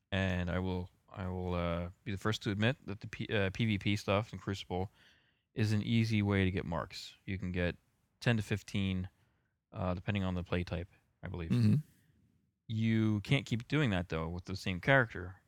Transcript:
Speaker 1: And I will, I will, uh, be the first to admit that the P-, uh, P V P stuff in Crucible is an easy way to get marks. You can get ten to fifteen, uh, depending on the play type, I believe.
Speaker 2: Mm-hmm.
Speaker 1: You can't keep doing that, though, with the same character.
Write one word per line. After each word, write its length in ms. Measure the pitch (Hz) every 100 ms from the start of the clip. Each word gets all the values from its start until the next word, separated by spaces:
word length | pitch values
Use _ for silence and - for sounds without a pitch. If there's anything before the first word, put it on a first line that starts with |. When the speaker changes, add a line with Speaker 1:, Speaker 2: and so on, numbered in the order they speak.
| -
Speaker 1:
And 400 | 95 95 90 87
I 80 | 87
will, 280 | 92 90 90 _ _ 104
I 120 | 92
will, 260 | 92 90
uh, 280 | 87 87 85 87 -
be 60 | -
the 60 | 95
first 240 | 107 107
to 60 | 117
admit 260 | 101 110 135 -
that 140 | 101
the 60 | 113
P-, 200 | - 113
uh, 180 | 110 95
P 120 | -
V 140 | 113 98
P 160 | 104 101
stuff 360 | - 98 110
in 80 | 92
Crucible 500 | - 98 - 90 95 _ - _ _ _ _
is 160 | - 107
an 100 | 107
easy 360 | 107 113 110 107
way 240 | 101 101
to 60 | 92
get 140 | 90
marks. 480 | - 80 - - - - -
You 120 | 95
can 140 | 90
get 240 | 90 87 - _ _ _ -
ten 160 | 127 113
to 40 |
fifteen, 640 | - 104 - 104 95 92 95 _ _ _ _ _ _
uh, 220 | 101 92
depending 300 | 90 - 101
on 100 | 92
the 80 | 90
play 220 | 87 92
type, 240 | 87 85 85 _ _ -
I 40 | -
believe. 220 | 87 85
Speaker 2:
Mm-hmm. 240 | 120 110 139 - _ _ _ _ _ _ _ -
Speaker 1:
You 540 | 110 113 110 110 107
can't 200 | - 139
keep 240 | 101 113 -
doing 220 | 143 135
that, 180 | 92 87
though, 180 | 80 82
with 180 | 87 -
the 100 | 98
same 240 | - 87
character. 540 | - 135 117 90 92 92